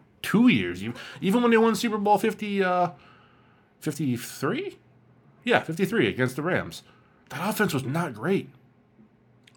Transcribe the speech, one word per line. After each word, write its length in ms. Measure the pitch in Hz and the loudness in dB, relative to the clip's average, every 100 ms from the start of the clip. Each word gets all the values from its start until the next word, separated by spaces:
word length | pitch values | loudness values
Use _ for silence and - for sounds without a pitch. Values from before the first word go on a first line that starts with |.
| _ - | _ -12
two 280 | - 202 247 | 0 4 6
years. 340 | 113 87 90 | 6 2 -4
Even, 120 | 190 - - - | -8 -10 -14 -4
even 200 | 190 240 | 0 2
when 100 | 240 | 4
they 60 | 226 | 4
won 180 | 226 220 | 4 2
Super 220 | 214 208 | -2 0
Bowl 200 | 202 202 | 2 2
fifty, 440 | 220 214 208 196 | 2 -2 -4 0
uh, 280 | 185 180 170 - - - _ _ _ _ _ _ | 2 2 0 -2 -20 -20 _ _ _ _ _ _
fifty-three? 1000 | 156 151 139 113 - - 143 262 392 - _ _ _ _ _ _ 240 | -8 -2 -2 -2 -6 -6 -4 -4 -6 -12 _ _ _ _ _ _ 0
Yeah, 160 | 185 | 0
fifty-three 460 | - 165 180 226 107 | 0 -2 0 2 0
against 280 | 104 127 143 | 0 -2 -2
the 60 | |
Rams. 420 | 160 131 85 - - _ _ _ - | -2 -2 -4 -12 -18 _ _ _ -16
That 200 | 139 196 | -8 -6
offense 240 | 214 196 | 0 0
was 100 | 139 | 0
not 300 | 131 160 170 | -2 -4 -4
great. 360 | 107 147 190 127 - _ _ _ _ - _ _ _ _ | -4 -2 -2 -2 -18 _ _ _ _ -20 _ _ _ _